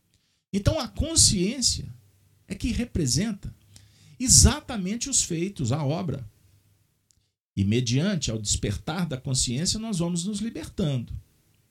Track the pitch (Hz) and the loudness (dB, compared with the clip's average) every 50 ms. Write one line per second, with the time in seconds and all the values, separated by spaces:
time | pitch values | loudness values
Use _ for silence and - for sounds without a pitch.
0 | _ _ _ _ _ _ _ _ _ _ - 202 202 285 311 320 254 226 - - | _ _ _ _ _ _ _ _ _ _ -4 -2 2 2 0 0 0 -4 -4 -4
1 | 247 311 330 311 - - - 185 175 302 269 285 226 - - - - - - - | -4 0 4 4 4 6 6 4 2 2 0 0 0 0 0 -2 -6 -10 -14 -16
2 | - _ _ _ _ _ _ _ _ - - - - 254 214 196 240 240 - 196 | -20 _ _ _ _ _ _ _ _ -12 -8 -4 -4 -2 -2 -2 -2 -2 -2 0
3 | 165 123 120 143 202 233 208 - - - - - _ _ - - - - _ _ | 0 2 2 2 0 0 -2 -6 -8 -12 -14 -14 _ _ -20 -20 -20 -20 _ _
4 | - - - - 247 254 202 - 139 214 247 294 294 - 262 220 180 185 208 240 | -20 -20 -10 -2 2 6 8 8 8 8 6 4 -2 -6 -6 -4 -4 -4 -4 -4
5 | - 277 262 - - - 175 160 170 202 202 - 147 107 127 160 151 135 151 175 | -4 -2 0 0 0 0 -2 -4 -4 -4 -4 -4 -2 -2 0 0 0 -2 -2 -2
6 | 196 160 - - 127 - - _ _ _ _ _ _ _ _ _ _ _ _ _ | -4 -4 -6 -8 -8 -12 -18 _ _ _ _ _ _ _ _ _ _ _ _ _
7 | _ _ _ _ _ _ _ _ _ _ - - 101 98 107 120 127 110 120 135 | _ _ _ _ _ _ _ _ _ _ -2 0 2 2 4 2 2 2 2 2
8 | 156 208 208 160 - - 110 110 107 - - - - 110 101 - - - 160 190 | 2 2 0 -2 -2 -2 -4 -4 -2 -2 -2 -2 -2 -2 -4 -4 -4 -6 -4 -2
9 | 180 156 135 131 - 143 127 131 - - 117 127 170 202 - 220 220 233 214 160 | -2 -4 -4 -6 -4 -2 -2 0 0 0 -2 -2 -2 -2 -2 -4 -4 -4 -2 -2
10 | 170 170 175 170 170 202 214 196 214 226 226 - 330 - - - 190 147 139 123 | -2 -2 -2 -2 -4 -4 -4 -4 -6 -6 -8 -8 -12 -10 -6 -4 -2 -2 -2 -2
11 | 113 - - - - _ _ _ _ _ _ _ _ _ | -4 -6 -10 -12 -12 _ _ _ _ _ _ _ _ _